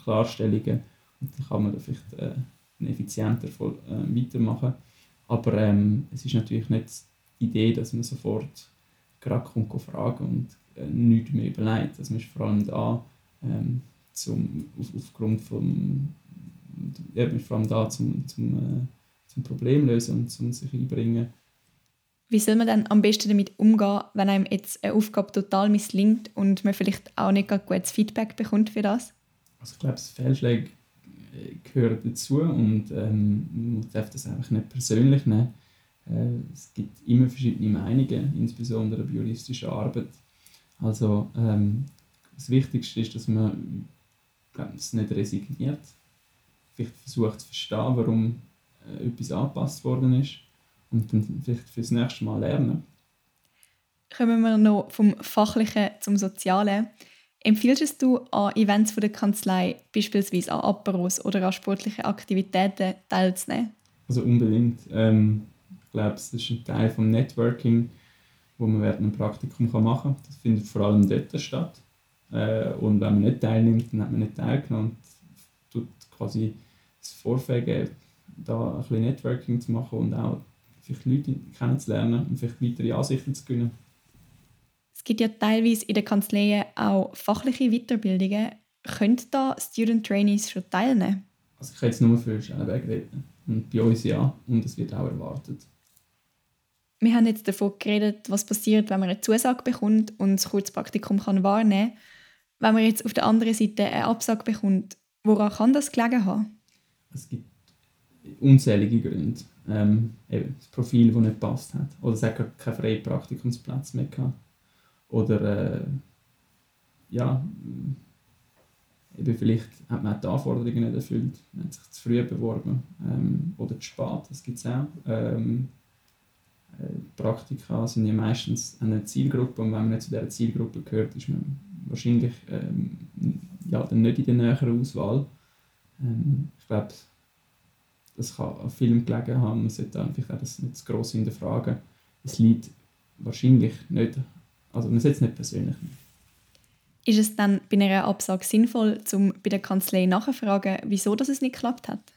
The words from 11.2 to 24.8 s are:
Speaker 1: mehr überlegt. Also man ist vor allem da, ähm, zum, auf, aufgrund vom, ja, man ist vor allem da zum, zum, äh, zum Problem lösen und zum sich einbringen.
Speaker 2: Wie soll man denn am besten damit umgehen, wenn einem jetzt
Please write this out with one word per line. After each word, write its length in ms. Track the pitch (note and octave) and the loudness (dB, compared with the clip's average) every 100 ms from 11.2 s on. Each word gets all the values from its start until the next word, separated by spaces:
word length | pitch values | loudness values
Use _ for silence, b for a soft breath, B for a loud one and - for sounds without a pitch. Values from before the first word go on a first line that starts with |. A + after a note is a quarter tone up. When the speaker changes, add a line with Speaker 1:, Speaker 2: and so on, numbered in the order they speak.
| A2+ | 4
Speaker 1:
mehr 160 | C#3 A2 | -2 -2
überlegt. 500 | - A2 A2 - - | -2 -2 0 -2 -6
Also 140 | - | -6
man 80 | A2 | -6
ist 80 | - | -6
vor 180 | - A2 | -6 -2
allem 180 | G#2 G#2 | 0 0
da, 400 | - A2+ A#2+ b b b _ | -2 -2 -2 b b b _
ähm, 400 | B2+ - A2 B2+ - _ _ | -6 -4 -2 -4 -8 _ _
zum, 540 | - - - - - - - | -12 -6 -4 -4 -6 -10 -12
auf, 100 | - | -10
aufgrund 460 | - - - A2 A2 | -10 -14 -6 -2 -2
vom, 680 | - A2 - - G1+ G1+ C#3 - _ - - - - - - C#3 - | -4 -4 -2 -2 -2 -4 -6 -10 _ -20 -20 -20 -20 -12 -12 -12 -10
ja, 140 | - A#2+ | -2 -2
man 100 | A#2 | -2
ist 100 | - | -4
vor 100 | A2 | -4
allem 100 | A2 | 0
da 200 | A2 A2 | 0 -2
zum, 380 | - A#2+ - - | -2 -4 -4 -6
zum, 300 | - A#2 B2+ | -6 -4 -2
äh, 240 | B2 B2+ B2+ - _ _ _ | -2 -4 -6 -10 _ _ _
zum 160 | - | -10
Problem 420 | B2 C3 A#2+ C#3+ C#3 | -8 -4 0 2 4
lösen 340 | A#2 A#2 A#2 | 2 0 -2
und 100 | A#2+ | -4
zum 220 | - A#2+ | -4 -6
sich 220 | A#2+ C3 | -6 -6
einbringen. 540 | B2 C3 - A2+ A#2 A#2 - _ _ _ _ _ _ _ _ _ | -6 -4 -2 0 0 -2 -8 _ _ _ _ _ _ _ _ _
Speaker 2:
Wie 120 | G#3+ | 2
soll 180 | G#3+ A3 | 4 4
man 100 | A3+ | 4
denn 240 | G#3+ G#3+ | 2 4
am 100 | G#3+ | 6
besten 280 | G#3 G#3+ G#3 | 6 4 2
damit 280 | G#3 G3 - | 2 2 4
umgehen, 440 | G#3+ A3 G3+ G3+ - | 6 6 4 0 -4
wenn 140 | G#3 G3 | 0 2
einem 200 | G3 G3 | 2 2
jetzt 320 | G3 - - | -2 -6 -6